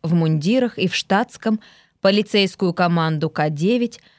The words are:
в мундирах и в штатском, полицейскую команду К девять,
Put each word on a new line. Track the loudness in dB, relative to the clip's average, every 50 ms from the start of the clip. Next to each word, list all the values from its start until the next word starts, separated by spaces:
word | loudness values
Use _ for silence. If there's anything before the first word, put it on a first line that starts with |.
| -4
в | 0 0
мундирах | 2 2 2 0 0 0 0 0 2 0 -2 -2 -2
и | -4 -4
в | -4
штатском, | -4 -4 -2 0 0 0 -2 -6 -6 -4 -2 -2 -2 -4 -10 -20 _ _ _ _ _ 0
полицейскую | 2 2 2 0 0 2 2 2 0 0 -2 -2 -2 0
команду | 2 0 2 2 2 0 0 0 -2 -4 -4
К | -2 -2 -2 -2
девять, | -2 -2 0 0 0 0 0 -4 -6 -10 _ _ _